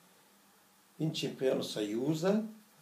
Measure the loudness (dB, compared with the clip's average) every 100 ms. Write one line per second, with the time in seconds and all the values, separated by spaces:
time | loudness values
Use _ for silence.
0 | -20 -20 -20 _ _ _ _ _ _ -4
1 | -2 -2 -4 0 2 2 0 -4 -2 0
2 | 0 2 2 2 0 -8 -20 -20